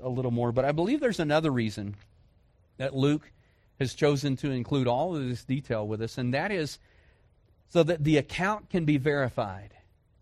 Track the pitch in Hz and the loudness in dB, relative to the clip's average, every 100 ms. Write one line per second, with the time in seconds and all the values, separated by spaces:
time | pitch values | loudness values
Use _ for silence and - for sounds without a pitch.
0 | 127 123 131 117 120 120 139 151 185 294 | -6 -4 -2 0 0 2 0 0 0 0
1 | 254 180 151 151 160 123 110 104 101 101 | 0 0 2 2 2 0 -2 -4 -10 -12
2 | - _ _ _ _ _ _ - 135 135 | -18 _ _ _ _ _ _ -8 -6 0
3 | 139 151 - - _ _ _ _ 131 - | 2 2 -4 -20 _ _ _ _ -6 2
4 | 147 143 143 131 147 131 113 139 123 123 | 2 2 0 -2 -2 -2 0 0 2 0
5 | 175 160 127 120 - 135 - 110 104 107 | 0 -2 -4 -6 -4 -4 -2 -4 -2 -4
6 | 113 - 123 135 190 190 147 - _ _ | -6 -4 -2 -2 -2 -2 -4 -8 _ _
7 | _ _ _ _ _ _ _ 170 156 165 | _ _ _ _ _ _ _ 2 4 2
8 | 147 147 131 - 185 214 - 185 151 147 | 4 4 2 -2 -2 -2 -2 0 2 2
9 | 147 143 127 - 104 95 104 - _ _ | 2 0 0 -2 -4 -6 -16 -20 _ _
10 | _ _ | _ _